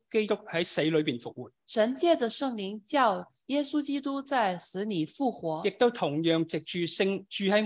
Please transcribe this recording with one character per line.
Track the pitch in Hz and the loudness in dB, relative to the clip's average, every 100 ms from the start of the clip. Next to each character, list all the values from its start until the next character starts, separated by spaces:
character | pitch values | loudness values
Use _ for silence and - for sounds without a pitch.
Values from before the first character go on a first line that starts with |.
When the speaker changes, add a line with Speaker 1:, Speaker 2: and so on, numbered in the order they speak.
| _ | _
Speaker 1:
基 | 226 214 | 0 0
督 | |
喺 | 208 - 165 | -2 -2 0
死 | 175 - | 2 2
裏 | 156 160 | 2 2
邊 | 151 120 | 2 -4
復 | 117 | -8
活。 | - 120 _ - | -12 -14 _ -4
Speaker 2:
神 | 226 220 262 | 0 2 2
借 | 349 | 2
着 | 294 233 | 4 2
聖 | - 277 | -2 -4
靈 | 226 196 214 | -4 -6 -8
叫 | - 285 233 180 180 _ - | -2 2 4 2 -6 _ -4
耶 | 277 | -2
穌 | 285 302 | 0 -2
基 | 285 285 | -2 -2
督 | 277 277 | -2 -6
在 | 269 269 202 175 | -2 0 2 0
死 | - 185 | -6 -6
裏 | 214 180 151 | -2 -2 -2
復 | - 269 | -2 -2
活。 | - 165 156 | -2 -4 -2
Speaker 1:
亦 | 196 | -2
都 | - 240 | 2 2
同 | 240 156 147 | 2 -2 0
樣 | 165 165 | 2 2
藉 | 165 160 | 0 -4
住 | - 180 | -4 -4
聖-， | 170 - 196 196 - | -2 0 0 -2 -6
住 | - | -4
喺 | 196 208 | 2 2